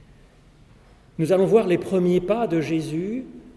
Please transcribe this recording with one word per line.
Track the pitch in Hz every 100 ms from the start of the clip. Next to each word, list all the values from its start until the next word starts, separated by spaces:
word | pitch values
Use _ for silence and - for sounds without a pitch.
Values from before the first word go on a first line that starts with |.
| - - - _ - _ - - - - _ -
Nous | 160
allons | 185 185
voir | 220 202
les | 170
premiers | - 185 175 180
pas | 180 226 226
de | 165
Jésus. | 147 160 143 160 190 247 247 - -